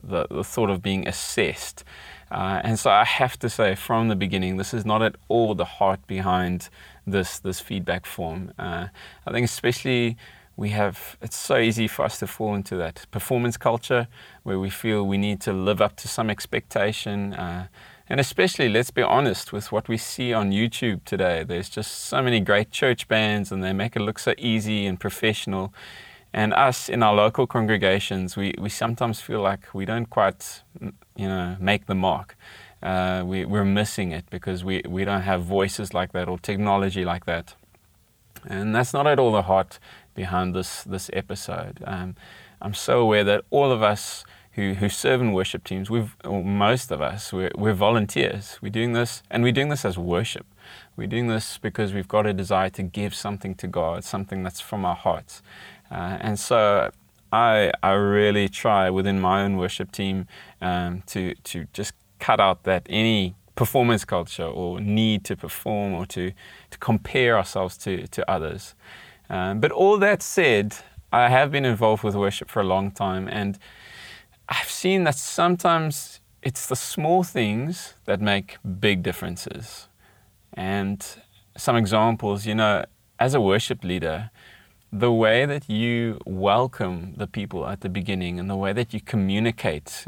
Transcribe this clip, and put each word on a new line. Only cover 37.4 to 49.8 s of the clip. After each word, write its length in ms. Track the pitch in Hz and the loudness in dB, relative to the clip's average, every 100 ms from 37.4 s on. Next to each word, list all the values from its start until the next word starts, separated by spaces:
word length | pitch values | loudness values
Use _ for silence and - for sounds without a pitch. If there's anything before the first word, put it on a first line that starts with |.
| 85 - _ _ _ _ _ _ _ - - | -6 -18 _ _ _ _ _ _ _ -20 -10
And 280 | 95 107 | -6 0
that's 200 | 110 127 | 0 2
not 120 | 147 143 | 2 4
at 120 | 139 | 6
all 120 | 123 | 6
the 120 | 107 | 4
heart 360 | 92 95 92 - - - _ | 4 4 2 -6 -20 -20 _
behind 400 | - 92 90 92 | -8 -4 -2 0
this, 300 | 90 92 - | -2 -4 -8
this 260 | - 95 - | -8 -10 -6
episode. 680 | - 98 95 - 87 87 - | -8 -6 -8 -8 -8 -8 -10
Um, 320 | - 95 92 90 - - - - | -8 -8 -8 -10 -18 -20 -20 -12
I'm 100 | 98 | -8
so 280 | 98 - 123 | -6 2 4
aware 240 | 117 104 | 6 4
that 200 | 101 101 - | 4 2 2
all 200 | 143 139 | 2 4
of 120 | 120 | 4
us 420 | 107 104 - - - - _ | 4 2 -4 -12 -16 -20 _
who, 200 | - 101 | -4 -2
who 160 | 95 98 | 0 -2
serve 320 | - 131 131 | 0 2 4
in 120 | 123 | 4
worship 320 | 95 95 - | 2 0 -4
teams, 260 | - 95 95 | -8 -8 -2
we've, 260 | 117 107 - | -2 -2 -6
or 180 | - 98 | -6 -4
most 480 | 90 101 101 123 - | 0 2 4 2 0
of 120 | 73 | -4
us, 280 | 71 104 - | -4 -4 -8
we're, 220 | 95 92 | -4 -4
we're 200 | - 104 | 0 0
volunteers. 840 | 95 101 117 101 - 131 101 98 - | 4 4 4 2 0 0 -2 -12 -12
We're 100 | 101 | -8
doing 220 | 107 120 | -2 0
this, 280 | 117 117 - - | 0 -2 -4 -6
and 120 | 113 | 2
we're 100 | 123 | 2
doing 160 | 123 143 | 2 0
this 160 | 147 | 0